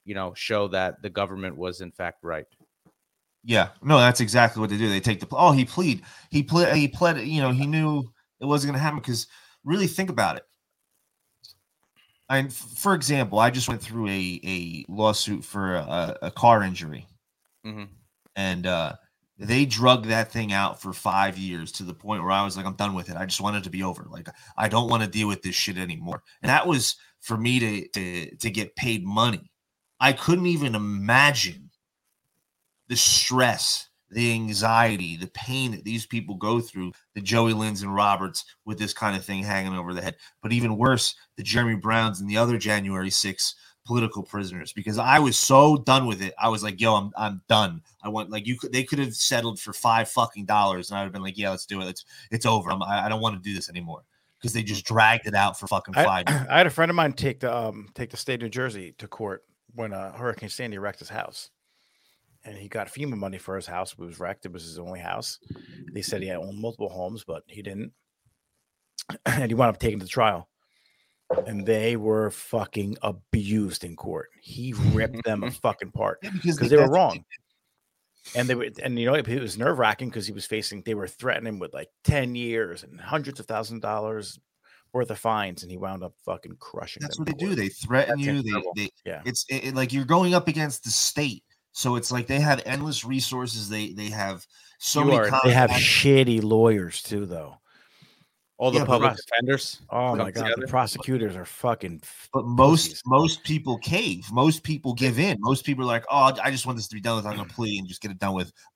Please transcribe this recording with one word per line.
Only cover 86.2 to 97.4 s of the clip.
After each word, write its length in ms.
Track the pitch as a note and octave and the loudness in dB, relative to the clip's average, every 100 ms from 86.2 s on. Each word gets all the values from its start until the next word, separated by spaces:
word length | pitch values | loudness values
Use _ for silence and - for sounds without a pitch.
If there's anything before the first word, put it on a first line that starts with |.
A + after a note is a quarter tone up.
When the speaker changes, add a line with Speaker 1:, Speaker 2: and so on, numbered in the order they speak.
Speaker 3:
fucking 320 | - F2+ F2+ - | -10 -10 -12 -20
crushing 420 | - - - - | -16 -12 -12 -12
Speaker 2:
That's 160 | C#3+ D#3+ | -12 -8
Speaker 3:
them 80 | D#3 | -6
Speaker 2:
what 20 | |
they 40 | |
Speaker 3:
in 60 | C#3+ F#3+ | -4 -4
Speaker 2:
do. 60 | C#3+ | -2
Speaker 3:
court. 20 | |
Speaker 2:
They 120 | G2 | -4
threaten 480 | - A2 B2+ B2+ C#3+ | -6 0 2 2 0
Speaker 1:
That's 100 | C#3+ | 0
Speaker 2:
you. 60 | C#3+ | -2
They, 60 | A2 | -2
Speaker 1:
incredible. 240 | G#2+ F2+ F#2+ | -4 -4 -6
Speaker 2:
they, 140 | G2+ - F#2 | -8 -8 -12
Speaker 3:
Yeah. 160 | D#2 A#2 | -8 -6
Speaker 2:
it's, 200 | A#2 - | -6 -6
it, 160 | C3+ C3+ | -6 -4
it, 100 | C3 | -2
like, 160 | B2 | -2
you're 140 | C#3 C3 | -2 2
going 280 | E3+ F3+ | 4 4
up 140 | F3 E3+ | 4 2
against 360 | D#3 D3+ - | -2 -4 -6
the 80 | A2+ | -4
state. 520 | - - D3 C#3+ F#2+ _ _ _ | -2 0 0 -4 -6 _ _ _
So 220 | - B2+ A#2+ | -4 -2 0
it's 160 | A#2 | -2
like 160 | B2 A#2+ | -4 -2
they 120 | C#3 | 2
have 200 | D3+ B2+ - | 4 2 0
endless 380 | C#3 D3+ C3+ A#2 | -4 -4 -6 -4
resources. 640 | C3 - B2+ B2 A2 G#2 | -4 -2 -4 -6 -8 -6
They, 240 | G#2+ G#2 | -6 -6
they 160 | G2 G#2 | -8 -8
have 360 | G#2+ G2+ F2+ - _ - _ | -6 -6 -6 -14 _ -20 _
so 220 | - D3 | -2 2
Speaker 1:
You 60 | C#3 | 4
Speaker 2:
many 100 | B2 | 6
Speaker 1:
are, 220 | G#2 C3 B2+ | 4 4 6
Speaker 3:
They 60 | |
have 160 | B2 A#2+ | 8 8
Speaker 2:
contacts. 140 | - - | 6 4
Speaker 3:
shitty 580 | - C#3 C3+ B2 A2+ | 6 6 6 6 4
lawyers 580 | G#2+ A2 A2+ G#2 F2 - | 4 6 8 6 0 -8
too, 240 | - G#2 F#2+ | -6 -6 -4
though. 300 | E2+ | -8